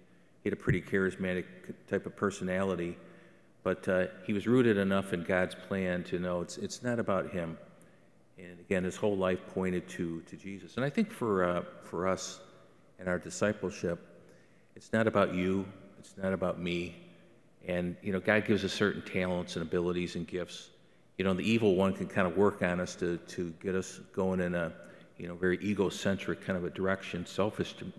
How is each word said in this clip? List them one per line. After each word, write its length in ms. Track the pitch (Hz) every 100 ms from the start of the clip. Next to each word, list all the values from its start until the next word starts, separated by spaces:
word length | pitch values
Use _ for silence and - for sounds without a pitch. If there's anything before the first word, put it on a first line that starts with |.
| - - - -
he 60 | 104
had 40 |
a 100 | -
pretty 180 | - 90
charismatic 640 | - 98 95 92 92 90 - - - - -
type 200 | 98 92
of 100 | -
personality. 800 | 101 - 92 92 98 87 85 87 - - - - - -
But, 240 | - 90 -
uh, 180 | 92 92 -
he 80 | -
was 140 | 101 92
rooted 300 | 123 117 98
enough 360 | 98 98 95
in 120 | 87
God's 320 | 85 90 90 -
plan 480 | - 98 92 90
to 160 | 82 87
know 200 | 90 90
it's, 160 | 85 -
it's 280 | 98 -
not 160 | 123 117
about 300 | 104 95 69
him. 280 | 92 82 80 - - - - - - - -
And 220 | 90 87
again, 240 | 87 92
his 100 | 90
whole 220 | - 107 98
life 240 | 92 92 -
pointed 400 | 95 92 90 -
to, 320 | - 85 82
to 160 | - 85
Jesus. 400 | 95 98 90 117
And 80 |
I 60 | 139
think 200 | 226 214
for, 320 | - 117 95
uh, 200 | 87 87 - -
for 240 | - 85 95
us 320 | 90 - - - - - - - -
in 80 | 92
our 100 | 90
discipleship, 800 | 82 - 104 107 90 - 90 85 - - - - - - - -
it's 160 | -
not 140 | 110 110
about 260 | 101 90
you. 320 | 90 92 95 95 - - -
It's 160 | - -
not 120 | 95
about 260 | 92 90 85
me. 340 | 87 87 87 - - - - - - - 90
And, 300 | 90 87 85
you 100 | 101
know, 80 | 95
God 240 | 107 107
gives 180 | 104 98
us 100 | 95
certain 300 | - 101 -
talents 540 | - 95 92 90 87 90
and 60 |
abilities 520 | 80 92 87 90 85
and 140 | 90 82
gifts. 400 | 90 85 - - - - _ _ -
You 60 |
know, 80 | 95
the 100 | 90
evil 320 | 90 113 107
one 180 | 92 95
can 120 | 95 87
kind 220 | 104 92
of 80 | 85
work 260 | 101 -
on 160 | 90 87
us 160 | 90 -
to, 200 | 87 85
to 360 | - - 85 80
get 140 | 98
us 240 | 92 - - -
going 280 | - 92 92
in 140 | 90
a, 160 | 87 82 - - - - -
you 100 | 87
know, 80 |
very 240 | 87 90 90
egocentric 840 | 101 101 90 - 101 95 - 85
kind 140 | - 92
of 60 |
a 60 | 87
direction, 560 | - 95 95 - 87 87
selfish 460 | - 104 - 87
di-, 200 | - 92